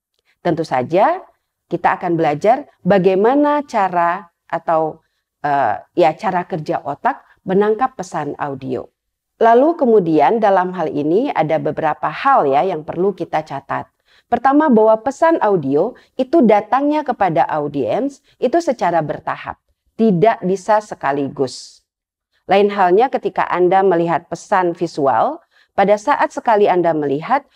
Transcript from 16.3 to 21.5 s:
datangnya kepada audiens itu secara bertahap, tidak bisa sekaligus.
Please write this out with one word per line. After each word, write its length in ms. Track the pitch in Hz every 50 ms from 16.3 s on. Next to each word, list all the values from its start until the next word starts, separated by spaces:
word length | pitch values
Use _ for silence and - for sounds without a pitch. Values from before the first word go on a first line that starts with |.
| - 339 254
datangnya 580 | 208 214 208 208 - 247 262 285 294 302 302 294
kepada 400 | 269 233 - 202 180 156 165 - -
audiens 720 | 147 156 147 147 147 143 123 104 139 190 254 285 - - _ _ _ _
itu 220 | 233 254 320 339 339
secara 380 | 302 247 - 202 175 170 165
bertahap, 580 | 156 147 151 - - - 135 - - - - - _ _ _ _ _ _ _ -
tidak 400 | 226 226 180 165 - - - - 190
bisa 340 | 180 190 190 - - 214 214
sekaligus. 1040 | 214 - 180 - - 139 143 147 139 135 143 143 135 120